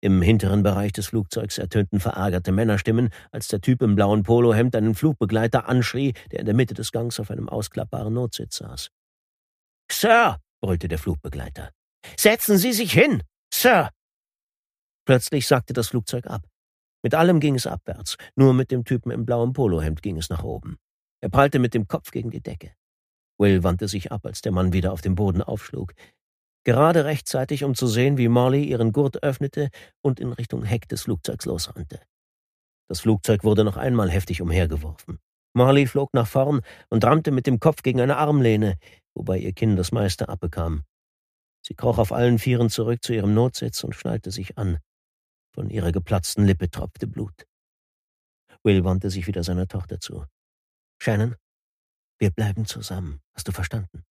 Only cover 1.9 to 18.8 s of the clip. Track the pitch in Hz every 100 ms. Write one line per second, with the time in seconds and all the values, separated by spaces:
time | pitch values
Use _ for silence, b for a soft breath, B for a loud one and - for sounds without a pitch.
1.9 | 101 - - 98 90 90 95 113 101 104
2.9 | 113 123 B B 76 - 104 - 127 120
3.9 | 101 101 104 95 117 120 110 123 120 110
4.9 | 110 156 143 107 110 117 123 - 127 117
5.9 | 123 139 117 B - - 110 123 107 113
6.9 | 117 117 - 110 113 117 - 107 - -
7.9 | - 107 113 123 - - - - - -
8.9 | _ _ _ _ _ _ _ _ _ _
9.9 | - 208 233 226 92 _ _ 95 87 87
10.9 | 78 - 78 - 69 64 - - _ _
11.9 | _ B B - 220 - 202 214 220 220
12.9 | 151 285 170 - _ _ - 240 214 123
13.9 | _ _ _ _ _ _ _ _ _ _
14.9 | _ - 131 - 147 123 131 - 131 110
15.9 | 123 - 123 - 101 - _ _ _ _
16.9 | _ - 156 170 170 147 135 - - -
17.9 | - 98 - B - 135 127 131 131